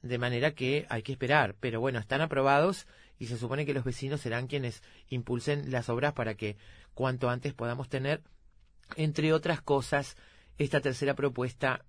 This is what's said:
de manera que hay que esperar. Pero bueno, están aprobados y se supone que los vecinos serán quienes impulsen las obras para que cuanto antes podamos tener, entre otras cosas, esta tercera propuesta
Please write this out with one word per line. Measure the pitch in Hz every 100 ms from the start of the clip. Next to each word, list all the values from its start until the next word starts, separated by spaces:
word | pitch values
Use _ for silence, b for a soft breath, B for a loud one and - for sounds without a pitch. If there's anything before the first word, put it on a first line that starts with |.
de | 123 120
manera | 123 120 147 147
que | 127 143 151
hay | 117
que | 110
esperar. | 135 127 151 110 -
Pero | 127 113
bueno, | 131 120
están | 107 139
aprobados | 160 139 135 139 175 185 - b b b
y | 117
se | 120
supone | 117 139 147
que | 135
los |
vecinos | 127 123 135 147
serán | 123 117 127
quienes | 143 123 - b b b
impulsen | 127 - 120 147 143 139
las | 127 120
obras | 117 147
para | 143 110
que | 104 104 101 B B B -
cuanto | 131 127 127
antes | 123 143
podamos | - 117 123 127
tener, | 135 135 156 - - - - _ - - -
entre | 156 147 156
otras | 156 165 151
cosas, | - 139 - 143 135 - b b b b
esta | 143 147
tercera | 143 127 139
propuesta | 135 139 123 123 - 135 -